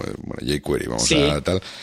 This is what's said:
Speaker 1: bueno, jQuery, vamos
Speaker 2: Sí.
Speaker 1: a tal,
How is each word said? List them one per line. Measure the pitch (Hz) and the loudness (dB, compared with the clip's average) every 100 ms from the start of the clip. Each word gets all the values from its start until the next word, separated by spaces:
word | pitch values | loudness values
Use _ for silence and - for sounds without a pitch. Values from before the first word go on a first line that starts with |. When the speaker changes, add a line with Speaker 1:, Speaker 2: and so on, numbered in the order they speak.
| - - | -6 -8
Speaker 1:
bueno, | - - 62 73 | -8 -6 -2 -2
jQuery, | 73 67 - | 0 -2 0
vamos | 58 60 | -2 2
Speaker 2:
Sí. | - | 4
Speaker 1:
a | 71 73 | 4 2
tal, | 87 92 - - | 2 0 -2 -12